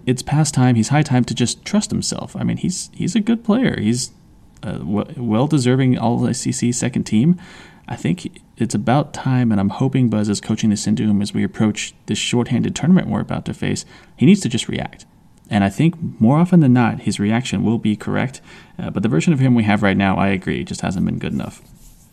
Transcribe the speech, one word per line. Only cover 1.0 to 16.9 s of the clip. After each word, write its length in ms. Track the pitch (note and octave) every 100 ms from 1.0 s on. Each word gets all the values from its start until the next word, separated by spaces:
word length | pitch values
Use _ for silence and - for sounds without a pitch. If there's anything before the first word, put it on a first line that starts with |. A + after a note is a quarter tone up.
time 220 | D3 B2
to 100 | A#2+
just 280 | A2+ A#2+ -
trust 280 | - G#3 -
himself. 440 | - - - -
I 80 | -
mean, 140 | A#2 A2+
he's, 320 | - F#3 -
he's 200 | - -
a 60 | A3
good 240 | G#3 A3+
player. 340 | - G#3+ A#3 A#2
He's, 340 | G#2+ B2 - - - - - -
uh, 160 | - -
w-, 260 | C#2+ G2+ G2+ -
well 280 | A#2+ G#2+ C3
deserving 520 | D3+ B2 C3 C3 B2
All 280 | A#2 A#2+ A#2+
S 200 | A#2 B2+
E 60 |
C 200 | B2+ A#2+
second 320 | B2 B2 -
team. 340 | - G#2+ C#3+ F3+ - - - - -
I 60 | A#2
think 440 | A#2 F3 - - - -
it's 180 | A2+
about 380 | A2 G#2 C3 D3
time, 380 | - - B2+ A#2+
and 100 | G#2
I'm 100 | G2
hoping 380 | - C3+ C3 B2
Buzz 200 | A2 G#2
is 120 | G2
coaching 300 | - A2 A2+
this 160 | G#2 -
into 160 | G#2+
him 180 | A2 G#2
as 140 | G2+
we 80 | G#2+
approach 500 | G2+ - G#2+ G#2 - - -
this 120 | G#2+
shorthanded 580 | - A#2+ A#2 A#2+ A2 -
tournament 320 | C#3 F#3 -
we're 120 | -
about 240 | - - -
to 60 |
face. 320 | - F#2+ - - - - -
He 100 | C3
needs 140 | G3+
to 60 | B2+
just 200 | A#2 -
react. 380 | - - - - _ _ _ -
And 140 | G#2+
I 40 | G2
think 280 | - D#3 D#3+ E3 -
more 180 | A2+ D3
often 220 | F3 F3+
than 120 | C#3+
not, 280 | B2 A2+